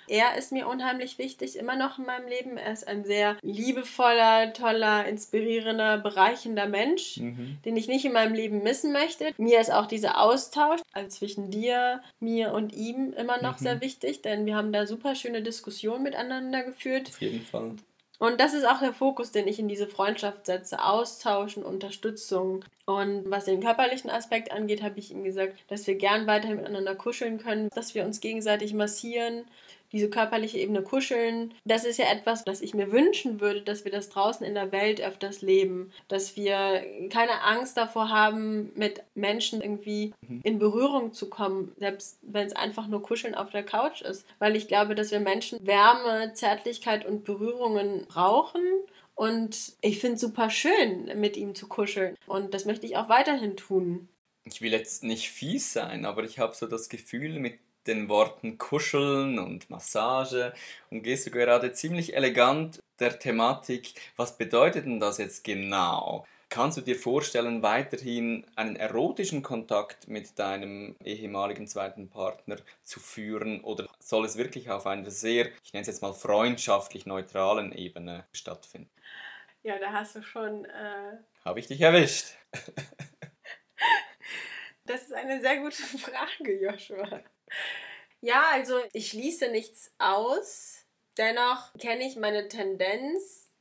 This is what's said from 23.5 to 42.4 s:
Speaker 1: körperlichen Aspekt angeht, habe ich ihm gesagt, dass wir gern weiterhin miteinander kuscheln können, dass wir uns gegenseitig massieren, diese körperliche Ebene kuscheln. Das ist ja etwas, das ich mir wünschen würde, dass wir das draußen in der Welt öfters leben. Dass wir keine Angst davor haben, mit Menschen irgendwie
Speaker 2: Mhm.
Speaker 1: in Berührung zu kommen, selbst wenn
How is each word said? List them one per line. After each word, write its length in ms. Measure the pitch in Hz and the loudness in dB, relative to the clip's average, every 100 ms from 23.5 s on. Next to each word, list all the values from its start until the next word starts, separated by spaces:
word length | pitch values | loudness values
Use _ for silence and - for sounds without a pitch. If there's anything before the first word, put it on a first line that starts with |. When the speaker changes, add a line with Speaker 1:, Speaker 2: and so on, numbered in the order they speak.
| 190 | 2
Speaker 1:
körperlichen 480 | 226 233 254 262 226 | 4 4 4 2 -2
Aspekt 420 | 233 - 226 226 | -4 0 -2 -2
angeht, 320 | 208 208 208 | -4 -2 0
habe 160 | 208 202 | -2 -6
ich 120 | - | -10
ihm 120 | 196 | -6
gesagt, 340 | 190 190 190 190 - | -4 -2 -2 -4 -10
dass 180 | 208 208 | -4 -2
wir 80 | 196 | 2
gern 320 | 196 214 214 | 4 4 4
weiterhin 300 | 208 220 208 | 4 2 -4
miteinander 380 | - 202 196 196 | -4 -4 -4 -4
kuscheln 420 | 240 240 233 220 | -6 -4 -4 -4
können, 320 | 233 214 214 | -2 -2 -2
dass 220 | 233 226 214 | -4 -6 -4
wir 80 | |
uns 160 | 208 214 | -4 -4
gegenseitig 540 | 220 220 214 208 208 | -6 -2 2 2 0
massieren, 720 | 208 208 202 233 233 233 233 240 - - - _ | 0 0 -2 -2 -2 -2 -4 -10 -20 -20 -20 _
diese 180 | 214 208 | -2 0
körperliche 500 | 226 220 226 214 190 | 2 2 0 -2 -2
Ebene 240 | 196 208 | 0 -2
kuscheln. 680 | 196 269 262 240 233 233 233 - 208 | 0 -2 0 0 0 -2 -6 -4 0
Das 180 | 220 | 2
ist 140 | 240 233 | 2 2
ja 80 | - | 2
etwas, 320 | 214 233 226 | 2 0 -2
das 180 | 190 196 | -2 -6
ich 140 | - 208 | -4 -2
mir 160 | 196 | 4
wünschen 500 | 226 339 415 262 214 | 6 6 4 -2 0
würde, 200 | 208 202 | 0 0
dass 220 | 202 208 202 | -4 -6 -4
wir 60 | |
das 180 | 202 202 | -6 -4
draußen 360 | 196 208 240 208 | 2 2 0 -4
in 80 | |
der 180 | 208 196 | -4 -2
Welt 300 | 196 214 214 | 0 2 0
öfters 400 | 190 190 196 196 | -4 -4 -8 -2
leben. 500 | 190 190 190 180 185 - - | 4 6 6 0 -8 -14 -4
Dass 280 | 196 190 - | -2 -2 -2
wir 480 | 196 196 196 190 - 104 190 | 0 2 2 0 -2 -8 -2
keine 320 | 233 233 220 | 2 2 4
Angst 320 | 208 226 262 - | 2 2 0 0
davor 320 | 220 226 220 | 0 0 2
haben, 600 | 214 214 220 220 214 208 - | 6 6 4 -2 -2 -4 -2
mit 260 | 208 202 - 196 | -2 -2 -12 -2
Menschen 460 | 202 226 - 220 | 0 0 -2 -4
irgendwie 520 | 202 208 208 208 214 - | -4 -6 -4 -4 -4 -8
Speaker 2:
Mhm. 200 | - 123 | -12 -4
Speaker 1:
in 160 | 208 220 | -2 2
Berührung 520 | 214 220 277 277 226 | 2 4 2 2 -2
zu 140 | - - | -6 -8
kommen, 420 | - 202 190 185 - | -4 -2 -2 -6 -4
selbst 400 | 202 196 - - | -4 -4 -8 -12
wenn 240 | - 208 | -6 -2